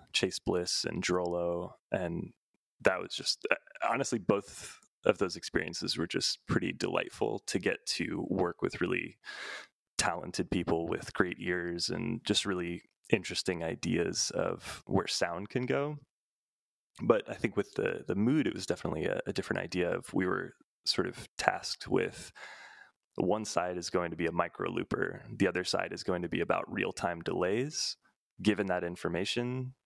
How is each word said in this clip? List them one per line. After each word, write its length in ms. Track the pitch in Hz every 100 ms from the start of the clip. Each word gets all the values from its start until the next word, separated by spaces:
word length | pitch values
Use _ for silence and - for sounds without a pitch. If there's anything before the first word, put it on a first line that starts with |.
| -
Chase 260 | - 92 -
Bliss 460 | - 90 90 -
and 180 | - 90
Drolo, 720 | 92 90 87 87 87 87 87 - _
and 420 | 95 87 85 85 - _ _ _ _
that 180 | 98 92
was 120 | 92 -
just, 320 | - - -
uh, 60 | - - - 107
honestly, 300 | 120 135 117
both 600 | 87 101 - - - - - _ -
of 120 | 101
those 180 | 95 90
experiences 640 | - - 85 87 - -
were 80 | 175
just 380 | - - - -
pretty 240 | - 95
delightful 680 | 90 95 - - - 110 110 -
to 100 | 98
get 260 | 92 - -
to 380 | - - 90 -
work 320 | 92 87 -
with 180 | 95 -
really 380 | 90 92 85 - - - - - - _ _ -
talented 540 | 98 85 87 - 90
people 360 | 90 85 82 82
with 260 | 85 -
great 240 | - 92 -
ears 500 | 92 90 87 87 -
and 340 | 90 90 90
just 220 | - 104 101
really 380 | 92 87 87 - _ -
interesting 540 | 110 - 92 - 85
ideas 680 | 82 - 90 87 85 87 - -
of 480 | 90 90 - - -
where 220 | 95 87
sound 420 | - 87 87 104
can 160 | 123 127
go. 320 | 135 147 151 - _ _ _ _ _ _ _ _ -
But 260 | 113 110 -
I 60 |
think 240 | 110 113 101
with 160 | 98
the, 300 | - - - -
the 80 | 95
mood, 300 | 110 151 127
it 80 |
was 140 | - -
definitely 380 | 87 - 78 85
a, 140 | 95 -
a 80 |
different 300 | 98 - 95
idea 260 | 90 90 87
of, 220 | 90 -
we 140 | 95 92
were 260 | 95 92 - _ _ -
sort 220 | - 90
of 200 | - - -
tasked 500 | - 92 - - 101
with, 440 | 95 92 - - - - - - - - _ _ -
one 300 | 90 104 107
side 320 | - 90 90
is 120 | 87
going 220 | 92 85
to 60 | 82
be 80 | 82
a 40 |
micro 380 | 85 87 - 90
looper, 540 | 90 92 - 92 - 110 110
the 120 | 95
other 160 | 90
side 280 | 90 95 90
is 120 | 92
going 180 | - 90
to 80 | 85
be 100 | 85
about 300 | 85 90 -
real-time 500 | 98 95 - 90 85
delays. 760 | 82 87 90 107 143 - - - _ _ _ -
Given 260 | 98 98 98
that 160 | 90
information 880 | 87 87 85 85 101 - 123 127 127 -